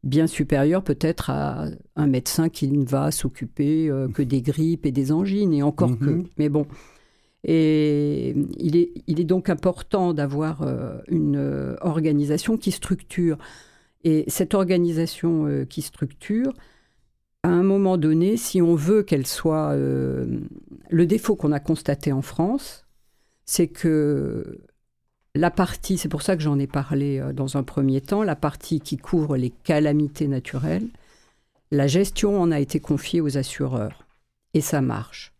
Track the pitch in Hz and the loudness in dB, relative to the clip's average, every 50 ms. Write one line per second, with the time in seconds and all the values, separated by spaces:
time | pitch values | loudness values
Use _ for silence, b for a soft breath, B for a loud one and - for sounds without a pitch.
0 | - 135 127 151 160 160 - - 151 - 151 139 139 151 170 190 190 - 143 - | -4 0 2 2 2 2 0 -2 0 0 2 2 4 2 2 0 0 -2 -2 0
1 | - 156 170 - - - 135 143 143 143 - - 151 151 160 - - - _ - | 0 -2 -2 -2 -4 -4 -4 -2 -2 -4 -4 -6 -6 -8 -10 -12 -20 -12 _ 0
2 | 151 143 131 127 127 - - - 160 165 - - 151 135 139 147 135 123 135 135 | 2 2 2 2 0 -2 0 0 0 0 0 -2 -2 0 2 0 0 2 0 0
3 | 143 156 151 - - - - - 127 113 - - 147 143 156 160 160 151 139 135 | 0 0 -2 -2 -4 -4 -6 -6 -12 -12 -4 -2 0 0 2 2 0 0 0 0
4 | 135 127 110 - 143 123 139 131 120 143 139 156 156 160 170 160 - 147 127 135 | -2 -2 -2 -2 0 0 0 0 0 0 0 0 2 0 0 0 -2 -2 0 0
5 | 135 135 151 165 196 196 190 202 208 185 160 143 143 147 147 - 139 127 127 110 | 0 2 2 2 2 0 0 2 2 2 2 4 2 0 2 2 2 2 2 2
6 | 139 143 156 170 180 175 _ - 151 151 143 151 143 147 135 B B B B B | 2 0 2 0 -2 -6 _ -2 0 2 2 0 -2 -2 -8 B B B B B
7 | B B B B B B B B - - 160 160 160 156 156 156 151 151 147 147 | B B B B B B B B -2 2 2 4 4 4 4 4 4 4 2 2
8 | 147 147 147 135 120 131 - 139 143 - - - - 165 147 175 175 - - - | 2 0 0 -2 -2 -2 0 -2 -2 -2 -4 -4 -2 2 4 4 2 2 -2 -12
9 | - - 160 156 175 156 185 185 180 - 175 139 - 185 175 - - - - 196 | -4 -2 0 0 2 2 0 0 2 0 -2 2 0 0 -2 -2 -6 -4 0 0
10 | 180 175 170 147 143 139 143 147 156 156 160 139 156 131 131 120 - - - - | 2 0 0 0 -2 -2 -2 -2 -2 -2 -4 -4 -4 -4 -4 -4 -6 -8 -10 -12
11 | - - 175 165 151 147 143 143 139 139 139 139 139 131 123 - - 175 151 165 | -6 -2 0 0 2 2 0 0 0 -2 -2 -4 -4 -6 -8 -4 -4 -2 -2 0
12 | 156 160 151 143 147 143 151 165 - - 220 220 - 196 185 - - - 190 185 | 2 2 2 2 2 2 0 -2 0 0 -2 0 0 -4 -4 -4 -2 -4 -4 -4
13 | - - - - 175 165 151 147 B B B B B B B B B B B _ | -4 -8 -2 0 0 0 0 -2 B B B B B B B B B B B _
14 | - 165 156 156 151 - - - 190 160 - 196 190 180 190 175 175 170 165 160 | 0 2 2 2 0 -2 -2 -2 -2 0 2 0 2 2 2 2 2 2 2 0
15 | 165 165 - - - 170 165 156 151 147 143 139 135 131 - - 143 - - - | -2 -2 -4 -2 0 0 2 2 0 0 0 -2 -4 -4 -6 -10 -10 -10 -6 -6
16 | 156 131 - - - - 208 226 254 269 262 b b b b b b b b b | -6 -6 -6 -14 -6 -4 -2 0 0 -2 -4 b b b b b b b b b
17 | b _ _ _ _ _ _ _ - 170 175 175 185 196 196 196 196 190 185 175 | b _ _ _ _ _ _ _ 0 2 4 4 6 4 4 4 4 2 2 2
18 | 147 156 156 165 175 190 220 226 - - - 190 170 170 170 156 143 170 208 214 | 2 4 4 4 4 2 2 0 -2 -2 2 4 4 4 4 4 4 4 4 4
19 | 202 - - 139 131 - - - - 165 156 156 156 151 143 - - - 67 67 | 4 2 0 0 0 -2 -6 -2 0 0 0 2 0 0 0 0 0 0 0 0
20 | 65 65 65 65 64 58 60 57 - - - - - - - - - - - 160 | -2 -2 -2 -2 -4 -4 -4 -6 -6 -10 -14 -18 -20 -20 -20 -20 -8 -2 2 2
21 | 175 165 202 226 - - 208 - - 147 151 143 - - 160 - - - 143 - | 4 4 2 0 2 0 0 0 2 0 0 0 0 -2 -2 -2 0 -4 -4 0
22 | - 147 139 131 139 - - - 165 196 254 277 - - - - _ _ _ _ | 0 -2 -2 -2 -4 -4 -2 -2 0 0 0 -2 -4 -8 -18 -20 _ _ _ _
23 | _ _ _ _ _ _ _ _ _ - - - 175 160 - - - 165 156 151 | _ _ _ _ _ _ _ _ _ -4 0 0 0 0 0 -2 0 2 2 2
24 | 147 147 147 139 139 135 - - - - - - - _ _ _ _ _ _ _ | 2 2 0 0 -2 -4 -6 -6 -8 -10 -14 -18 -20 _ _ _ _ _ _ _
25 | _ _ _ _ _ _ _ 143 165 170 - - 185 - - - - - 190 180 | _ _ _ _ _ _ _ 0 0 0 2 0 0 0 -2 -10 -4 -4 -4 -2
26 | - - - 185 - - 190 165 151 151 143 139 139 135 - 143 139 - 151 139 | -2 -4 -6 -4 0 -2 0 0 0 0 0 0 0 -2 -2 -4 -4 -2 -2 -2
27 | 139 143 139 135 135 135 135 131 135 131 - 143 131 - - 151 139 135 131 135 | 0 0 -2 -4 -4 -6 -4 -4 -6 -2 -2 -4 -4 -2 -2 0 2 2 2 0
28 | 135 - 202 202 220 190 151 - - 147 - - - - 170 147 - - 156 127 | -2 -2 -2 0 0 0 -2 -2 -2 -4 -4 -6 -6 -4 -4 -4 -4 -6 -10 -8
29 | - - - 170 151 147 143 127 127 123 - - _ - 165 151 151 151 147 151 | -4 -2 0 0 0 0 0 0 -2 -2 -6 -6 _ 0 2 2 2 2 2 2
30 | 151 143 147 - 156 143 139 127 127 - - 135 135 156 156 190 226 233 - b | 0 0 -2 -4 -2 -2 -2 -4 -6 -6 -8 -4 -2 -2 -2 -2 -4 -8 -12 b
31 | b b b b b b b b b b b _ _ _ 147 143 139 143 131 180 | b b b b b b b b b b b _ _ _ 0 0 2 2 2 2
32 | 196 196 - - - 202 202 202 175 170 160 147 139 - - 156 - - 151 135 | 0 0 0 0 0 2 2 2 2 2 2 0 -2 -2 -2 -6 -2 0 -2 -2
33 | - - - 170 160 147 135 143 131 - - - 143 131 127 117 104 110 - - | -2 -2 -2 0 0 0 0 -2 -4 -4 -4 -4 -4 -4 -2 -4 -4 -6 -8 -14
34 | - _ _ _ _ _ _ _ _ _ - 156 143 - - 147 131 127 113 - | -20 _ _ _ _ _ _ _ _ _ -2 -2 0 0 0 0 0 0 -2 -6
35 | 113 - - - - - _ | -8 -12 -16 -20 -20 -20 _